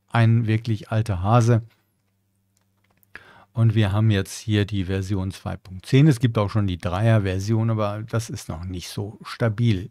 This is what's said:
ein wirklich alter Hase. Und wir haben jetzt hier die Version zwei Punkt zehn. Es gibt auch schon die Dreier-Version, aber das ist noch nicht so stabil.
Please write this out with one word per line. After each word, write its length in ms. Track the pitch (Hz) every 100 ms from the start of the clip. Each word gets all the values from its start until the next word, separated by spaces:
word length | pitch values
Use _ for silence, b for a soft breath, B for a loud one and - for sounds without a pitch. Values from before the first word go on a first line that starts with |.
| _
ein 380 | 117 113 113 113
wirklich 440 | 110 113 107 -
alter 320 | 113 110 92
Hase. 400 | 92 120 113 117 113 _ _ _ _ _ _ _ _ _ _ _ _ _ _ B B B B
Und 200 | - 113
wir 160 | 107 104
haben 200 | 101 110
jetzt 260 | 101 92 -
hier 300 | - 104 101
die 180 | 101
Version 460 | 90 95 95 101 95
zwei 260 | - 95 92
Punkt 300 | - 92 -
zehn. 200 | 131 156
Es 120 | 123
gibt 160 | 127 113
auch 140 | 101
schon 160 | 107 101
die 100 | 85
Dreier-Version, 960 | 92 87 113 110 98 95 98 113 113
aber 340 | 110 104 104 113
das 220 | 117 117
ist 220 | 131 -
noch 160 | 82 92
nicht 240 | 90 -
so 280 | - 104 110
stabil. 680 | - - 120 104 117 95 101